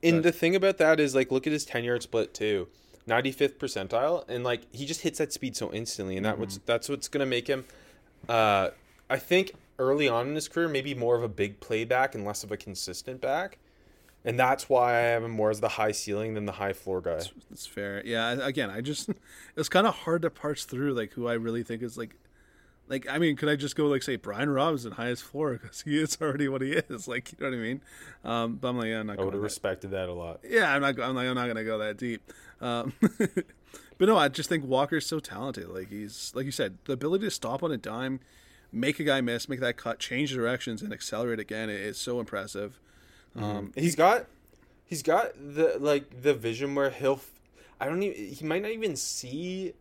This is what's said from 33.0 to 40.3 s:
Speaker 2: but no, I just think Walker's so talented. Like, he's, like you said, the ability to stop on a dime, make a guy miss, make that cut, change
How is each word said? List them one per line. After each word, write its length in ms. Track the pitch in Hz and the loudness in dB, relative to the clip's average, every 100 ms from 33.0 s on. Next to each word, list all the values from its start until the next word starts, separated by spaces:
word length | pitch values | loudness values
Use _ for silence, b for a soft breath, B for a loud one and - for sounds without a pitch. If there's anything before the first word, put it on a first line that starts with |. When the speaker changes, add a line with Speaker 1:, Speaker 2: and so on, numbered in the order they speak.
| 220 - 214 - - - _ B B - | 2 4 0 0 -6 -12 _ B B 2
Speaker 2:
but 80 | 185 | 6
no, 80 | 214 | 8
I 120 | 143 | 6
just 200 | 131 151 | 2 -2
think 160 | 165 | -2
Walker's 420 | 139 131 143 160 - | 2 2 2 0 -2
so 140 | 160 | -4
talented. 480 | - 101 131 120 87 | -6 -8 -6 -8 -8
Like, 220 | 92 95 | -8 -8
he's, 420 | 104 104 - - | -8 -10 -10 -8
like 120 | 120 135 | -6 -6
you 40 | |
said, 280 | 131 107 92 - | -2 -2 -2 -6
the 80 | |
ability 320 | 131 147 190 208 | -2 2 0 0
to 40 | |
stop 320 | - 113 131 | -4 -4 -2
on 80 | 170 | -2
a 60 | 131 | -2
dime, 440 | - 113 131 131 b b b b b | -4 -6 -4 -4 b b b b b
make 260 | 107 131 147 | -2 0 0
a 60 | |
guy 160 | 147 135 | 2 2
miss, 300 | 120 117 - | 2 -2 -4
make 100 | 131 | -2
that 160 | 123 117 | -2 -2
cut, 220 | - - | -6 -6
change 340 | - 127 147 | -4 -2 -2